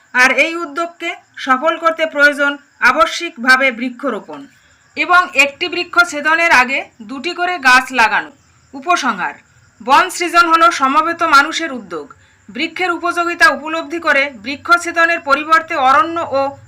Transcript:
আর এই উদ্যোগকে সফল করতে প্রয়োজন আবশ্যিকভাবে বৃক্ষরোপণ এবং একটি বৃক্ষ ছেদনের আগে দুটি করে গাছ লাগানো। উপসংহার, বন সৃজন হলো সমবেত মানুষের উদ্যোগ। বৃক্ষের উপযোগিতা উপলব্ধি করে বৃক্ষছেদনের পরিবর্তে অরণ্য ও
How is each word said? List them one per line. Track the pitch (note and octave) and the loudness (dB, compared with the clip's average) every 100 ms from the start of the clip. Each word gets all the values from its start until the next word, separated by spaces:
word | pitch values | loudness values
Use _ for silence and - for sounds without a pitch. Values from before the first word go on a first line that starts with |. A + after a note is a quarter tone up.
| _ | _
আর | B3 C4 | 2 2
এই | B3 D#4+ E4+ | 2 0 -2
উদ্যোগকে | D#4 C#4+ E4+ - E4+ F4+ _ - | -8 -6 -8 -8 -10 -10 _ -8
সফল | C4+ B3+ D#4+ E4 | -2 0 0 0
করতে | E4 D#4+ D#4+ | -2 -2 -2
প্রয়োজন | C#4+ C#4+ C#4 C#4+ C#4+ _ - | 2 2 4 -2 -4 _ 0
আবশ্যিকভাবে | A#3+ C#4+ D#4+ - E4+ C#4 B3+ C4 C4+ | 2 4 2 -2 -10 -4 2 2 2
বৃক্ষরোপণ | A3 B3 A#3+ C#4 G#3 F3 D3 C#3 _ _ _ _ C4 | -2 -8 -6 -6 -6 -10 -18 -20 _ _ _ _ -6
এবং | D#4+ F4+ E4+ | 2 2 2
একটি | C4+ C#4+ C#4 F4+ | 0 -2 -2 -6
বৃক্ষ | F4 F4 E4+ | -6 -2 0
ছেদনের | F4 D4 D#4 D#4+ E4+ | 0 0 0 2 4
আগে | C4+ B3+ C#4+ F#4+ - | 2 2 -2 -8 -16
দুটি | G#3 C4+ F4 | -14 -8 -8
করে | F4 F4+ F4+ | -4 -4 0
গাছ | C4 B3+ B3+ | 4 4 2
লাগানো। | C4 G#3+ G3 D#3 _ _ _ _ | 0 0 0 -6 _ _ _ _
উপসংহার, | C#4 E4 E4+ C4 G3 D#3 - _ _ _ - | -8 -2 0 0 -4 -6 -10 _ _ _ -8
বন | A3 D4 F4+ | 2 2 2
সৃজন | - F4 E4+ E4+ | -2 0 2 4
হলো | D#4+ E4+ | 6 4
সমবেত | E4 C4+ D4 D#4+ E4+ | 4 0 2 0 0
মানুষের | E4 C#4 D4+ D#4 E4 | 2 4 2 -2 -8
উদ্যোগ। | B3 F#3+ E3 C#3 - _ _ - | -10 -10 -12 -12 -20 _ _ -14
বৃক্ষের | A3+ D#4+ - F4+ | -8 -8 -4 -4
উপযোগিতা | E4 E4+ F4 E4+ E4+ E4 | -2 -4 -2 -2 2 2
উপলব্ধি | C4+ D4+ E4 C#4+ E4 | 0 -6 -8 -8 -6
করে | E4 C#4 C#4+ | -2 -2 -2
বৃক্ষছেদনের | A#3+ A3 C#4 - F4 E4+ E4+ E4 E4 | -6 -12 -8 0 0 0 0 0 0
পরিবর্তে | C#4 C#4+ D#4 D#4+ D#4+ | -2 -2 2 0 0
অরণ্য | E4 C4 C#4+ E4 E4+ D#4+ | 0 4 4 2 -2 -4
ও | C#4 C#4 - | -2 -2 -6